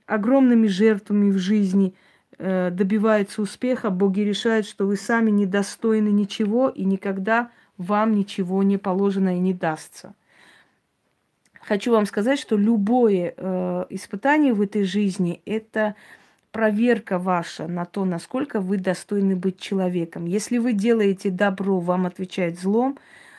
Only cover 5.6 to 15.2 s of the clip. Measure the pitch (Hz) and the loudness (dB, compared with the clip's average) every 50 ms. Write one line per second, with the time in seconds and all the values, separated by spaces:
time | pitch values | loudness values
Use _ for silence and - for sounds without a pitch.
5.6 | 196 - - - - 220 220 214 214 208 202 208 202 202 - - 214 202 220 247 | -2 -4 -6 -4 0 0 2 2 2 2 2 2 0 0 -2 -2 -2 0 2 2
6.6 | 262 269 - - 190 190 196 190 - 202 190 196 190 220 226 233 240 233 - _ | 0 0 -2 -2 -2 -2 -2 -2 -2 -6 -6 -4 -2 0 0 0 -2 -4 -10 _
7.6 | _ _ _ - 180 185 208 208 220 226 214 202 196 - - 202 185 180 190 196 | _ _ _ -10 -4 -2 0 0 2 2 2 0 0 -2 -4 -6 -4 -2 0 2
8.6 | 196 196 202 196 - 196 180 196 202 202 190 196 190 185 180 180 185 190 185 180 | 2 2 2 0 -2 -2 0 0 0 0 2 0 0 0 0 0 0 -2 -2 -2
9.6 | 180 160 156 156 - - - - - - - _ _ _ _ _ _ - - _ | -2 -4 -4 -6 -10 -18 -20 -20 -20 -20 -20 _ _ _ _ _ _ -20 -20 _
10.6 | _ _ _ _ _ _ _ _ _ _ _ _ _ _ _ _ _ _ _ - | _ _ _ _ _ _ _ _ _ _ _ _ _ _ _ _ _ _ _ -20
11.6 | - - 214 202 - 240 233 214 208 - - 208 208 254 285 277 - - 226 202 | -4 -4 -4 -2 2 2 2 2 2 0 -2 -2 0 0 0 -2 0 0 0 2
12.6 | 208 226 233 208 196 214 247 254 240 214 196 180 175 - - - - 190 185 185 | 2 2 2 2 2 2 4 4 4 4 4 2 0 -4 -6 -6 -6 -4 -4 -2
13.6 | 180 180 180 180 185 - - 190 - - 208 196 - 269 302 302 294 262 220 196 | -2 -2 -4 -4 -6 -6 -10 -12 -10 -12 -10 -2 0 2 2 4 4 2 2 2
14.6 | 208 196 - 208 196 180 190 208 208 190 175 - | 0 0 0 -2 -2 0 0 0 0 0 0 0